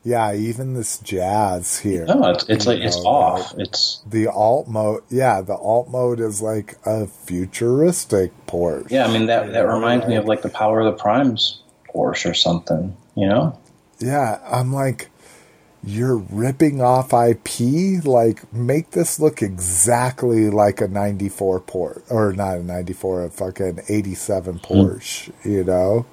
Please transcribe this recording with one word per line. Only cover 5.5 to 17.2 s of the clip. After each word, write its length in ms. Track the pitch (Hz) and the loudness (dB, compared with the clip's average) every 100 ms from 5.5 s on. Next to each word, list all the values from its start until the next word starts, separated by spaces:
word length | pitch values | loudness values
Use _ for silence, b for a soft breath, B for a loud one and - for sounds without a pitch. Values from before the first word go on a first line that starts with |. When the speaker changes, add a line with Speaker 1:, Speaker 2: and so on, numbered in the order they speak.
| 95 | -4
Speaker 1:
alt 340 | 101 117 123 | 0 0 0
mode 320 | 127 123 120 | -2 0 0
is 200 | 113 101 | -2 -2
like 360 | 110 110 101 - - | -4 -4 -6 -10 -4
a 220 | 110 101 | -2 -4
futuristic 1200 | - - 90 92 - 117 131 170 175 - 104 92 - - | -10 -8 -6 -6 -2 0 4 4 2 0 0 0 -4 -8
Porsche. 420 | 87 87 76 - | -2 -2 -2 -2
Speaker 2:
Yeah, 160 | 131 117 | 0 2
I 60 | |
mean, 140 | 113 110 | 2 2
that, 220 | 117 104 | 0 0
Speaker 1:
You 40 | |
Speaker 2:
that 140 | 110 113 | 0 2
Speaker 1:
know, 80 | |
Speaker 2:
reminds 340 | 110 113 120 120 | 2 2 2 2
me 60 | |
Speaker 1:
like 100 | 113 | 0
Speaker 2:
of, 40 | 107 | 0
like, 120 | 107 | -2
the 60 | 107 | -2
Power 300 | - 107 110 | -2 0 2
of 60 | 110 | 2
the 160 | 104 | 0
Primes 600 | 104 117 139 110 - - _ _ - | 0 2 2 0 -4 -4 _ _ -12
Porsche 380 | - - - 87 | -4 -2 -2 -4
or 20 | |
something, 600 | 82 87 85 - 82 92 95 _ - | 0 0 0 0 -2 -2 -10 _ -2
you 120 | 98 | 2
know? 300 | 107 156 127 _ _ _ _ | 2 2 -4 _ _ _ _
Speaker 1:
Yeah, 400 | 117 143 123 101 - | -2 0 0 -2 -4
I'm 240 | 123 127 | -2 -2
like, 360 | 139 135 123 - b b b b b b b | 0 -2 -4 -10 b b b b b b b
"You're 340 | - 104 127 120 | -8 -2 0 0
ripping 640 | 92 98 120 135 156 139 | -2 -4 -2 2 2 4
off 320 | 123 127 131 | 4 4 4
I 200 | 123 | 4